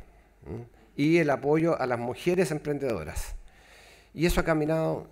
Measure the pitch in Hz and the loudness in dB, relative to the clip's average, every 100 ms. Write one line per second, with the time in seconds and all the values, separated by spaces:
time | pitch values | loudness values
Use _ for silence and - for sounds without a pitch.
0 | - - _ _ - 107 120 - - - | -14 -20 _ _ -12 -12 -12 -20 -12 -2
1 | 147 170 151 131 135 156 165 156 127 120 | 2 4 4 2 2 2 4 2 0 -2
2 | 120 120 - 180 175 156 147 143 135 104 | -2 -4 0 2 2 0 -4 -2 -2 -2
3 | 76 - - - - - - - - - | -4 -6 -6 -8 -14 -20 -20 -20 -20 -20
4 | - - 170 180 170 160 151 160 160 143 | -16 -2 0 2 2 2 2 0 0 -2
5 | - | -8